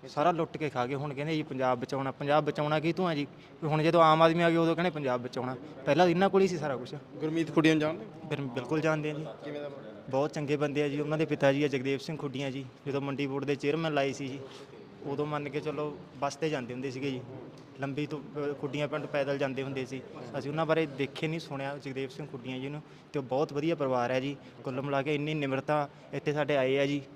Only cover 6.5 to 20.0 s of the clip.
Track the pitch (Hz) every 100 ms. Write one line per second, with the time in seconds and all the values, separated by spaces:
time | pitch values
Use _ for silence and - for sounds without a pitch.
6.5 | 175 147 127 123 147 - - 156 160 160
7.5 | 160 156 160 151 175 220 - - 143 139
8.5 | 127 127 156 156 156 151 147 156 135 -
9.5 | 147 147 139 - 101 104 131 151 160 147
10.5 | 143 147 139 147 143 151 156 156 147 139
11.5 | 139 147 135 131 139 - 156 147 127 139
12.5 | 131 131 - 143 139 139 139 143 139 135
13.5 | 139 143 151 160 147 139 127 135 135 135
14.5 | - - - - - - 139 151 151 143
15.5 | 143 147 143 151 147 - 131 143 - 160
16.5 | 151 117 123 135 127 139 127 120 - -
17.5 | - - - 139 139 147 151 - 151 143
18.5 | 139 147 143 147 156 147 147 139 139 139
19.5 | 131 135 135 127 131